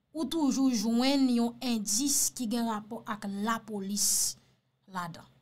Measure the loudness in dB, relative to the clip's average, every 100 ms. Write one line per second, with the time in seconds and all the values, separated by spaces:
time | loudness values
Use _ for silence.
0 | _ -6 -4 0 2 4 4 2 2 2
1 | 4 4 4 4 2 -2 -2 -2 0 0
2 | 2 2 0 -2 -4 -2 -2 -4 -6 -12
3 | -8 -8 -6 -4 -2 -2 -4 -8 -4 0
4 | 2 2 0 -4 _ _ _ _ _ -8
5 | -8 -10 -18 _